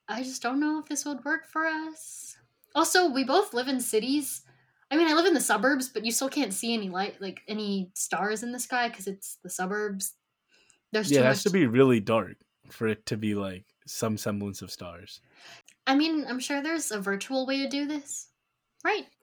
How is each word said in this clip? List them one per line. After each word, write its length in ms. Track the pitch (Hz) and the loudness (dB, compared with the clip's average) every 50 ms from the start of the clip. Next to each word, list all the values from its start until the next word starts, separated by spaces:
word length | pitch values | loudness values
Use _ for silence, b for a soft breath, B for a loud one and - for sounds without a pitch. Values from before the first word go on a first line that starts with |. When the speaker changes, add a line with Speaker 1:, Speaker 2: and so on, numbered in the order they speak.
| _ - | _ -8
Speaker 1:
I 140 | 220 240 262 | -8 -6 -6
just 180 | 262 262 - | -8 -8 -6
don't 180 | - 240 262 285 | -4 -2 0 0
know 200 | 302 302 311 311 | 0 0 0 -2
if 80 | 302 | -4
this 180 | - 294 - - | -4 -6 -4 -4
would 180 | 294 285 285 - | -4 -6 -6 -4
work 240 | 285 311 302 - | -4 -4 -4 -4
for 180 | - - 311 320 | -6 -4 -2 -2
us. 720 | 320 320 311 320 320 311 - - - - - - - - - _ _ _ _ _ _ - | -2 -2 -4 -6 -8 -12 -14 -16 -16 -16 -16 -16 -18 -18 -20 _ _ _ _ _ _ 0
Also, 340 | 294 330 330 - 370 359 311 | 0 2 4 4 4 4 4
we 140 | 247 269 262 | 4 2 2
both 300 | 247 294 392 427 - 233 | 4 4 4 4 2 -2
live 140 | 240 247 277 | -2 0 0
in 100 | 269 247 | -2 -2
cities. 640 | - - 220 214 226 262 277 302 277 - - - - _ _ _ _ _ _ _ _ _ | 0 0 0 0 2 2 0 0 0 -2 -8 -10 -12 _ _ _ _ _ _ _ _ _
I 80 | 277 | 4
mean, 100 | 320 339 311 | 4 6 6
I 40 | 302 | 6
live 120 | 339 339 | 6 6
in 80 | 392 330 | 6 4
the 60 | 240 | 4
suburbs, 460 | - - 214 208 240 269 294 262 254 - | 4 2 2 4 4 4 4 2 0 -4
but 140 | - 214 214 | -4 -4 -2
you 60 | 233 | -2
still 160 | 226 - 269 269 | 0 0 -2 0
can't 240 | - 294 254 196 190 | 0 0 0 0 -2
see 200 | - 233 233 233 | -4 -2 -2 -2
any 160 | 220 202 185 | -2 -2 -4
light, 320 | 175 185 196 202 - - | -2 -4 -4 -4 -6 -8
like, 200 | 196 190 185 - - | -10 -10 -10 -10 -10
any 440 | - 214 214 214 202 196 190 185 180 _ | -8 -6 -4 -2 -2 -2 -2 -4 -4 _
stars 480 | - - - 180 165 190 208 220 208 240 | -8 -4 -4 -2 -2 0 -2 -2 -4 -6
in 80 | 240 | -8
the 80 | 247 247 | -8 -8
sky 300 | - - 254 247 240 233 | -6 -4 -2 -2 -2 -2
'cause 180 | 233 - 190 | -4 -8 -8
it's 280 | 202 196 - - - - - - | -8 -8 -8 -12 -14 -14 -14 -12
the 60 | 175 | -10
suburbs. 680 | - - 185 185 208 208 214 202 196 190 - - - _ _ _ _ _ _ _ _ _ _ _ _ _ _ _ | -6 -4 -4 -2 -2 -2 -2 -4 -4 -6 -6 -8 -8 _ _ _ _ _ _ _ _ _ _ _ _ _ _ _
There's 180 | - 214 202 147 | -2 0 2 4
Speaker 2:
Yeah, 80 | 143 135 | 6 6
Speaker 1:
too 40 | 123 | 6
Speaker 2:
it 40 | |
has 100 | 131 131 | 6 4
Speaker 1:
much 60 | - - | 4 2
Speaker 2:
to 60 | 202 | 2
be 140 | 180 190 147 | 4 4 4
really 360 | 117 113 131 135 131 123 110 | 6 8 8 8 8 6 4
dark 360 | 98 117 110 113 95 - - - _ _ _ _ _ - | 4 2 2 0 0 -2 -10 -16 _ _ _ _ _ -20
for 180 | - - 117 | -6 -2 -2
it 180 | 110 104 - _ | -2 -2 -2 _
to 100 | - 117 | -6 -4
be, 180 | 107 110 104 104 | -2 0 0 0
like, 300 | 101 98 95 92 92 - _ _ _ _ | 0 -2 -4 -6 -10 -16 _ _ _ _
some 300 | - - - 120 110 107 | -12 -6 -4 -2 -2 -2
semblance 440 | 104 - 110 104 101 101 101 95 - | -2 -2 -4 -4 -2 -4 -6 -8 -10
of 100 | 95 87 | -12 -14
stars. 500 | - - 90 87 87 87 95 - - - b b b b b b b b b b b _ _ | -12 -12 -12 -14 -14 -16 -18 -18 -20 -20 b b b b b b b b b b b _ _
Speaker 1:
I 80 | 269 269 | 2 4
mean, 300 | 285 311 330 320 302 262 | 4 4 2 0 -2 -2
I'm 120 | 269 262 254 | -4 -6 -6
sure 220 | 247 - 285 285 | -4 -4 -4 -4
there's 300 | 277 320 330 311 - - | -2 -2 -4 -4 -4 -4
a 80 | 214 202 | -6 -4
virtual 460 | 190 196 196 196 - - 269 262 262 | -2 -4 -4 -4 -4 -4 -4 -2 -2
way 140 | 262 277 269 | -2 -2 -2
to 100 | 277 233 | -2 -4
do 160 | 277 285 285 | -4 -4 -4
this, 420 | 285 311 285 - - - - - - _ _ _ _ _ _ _ _ _ - - | -4 -4 -6 -8 -10 -12 -12 -12 -16 _ _ _ _ _ _ _ _ _ -6 -2
right? 240 | 359 427 359 254 - _ _ | -2 -2 -2 -4 -10 _ _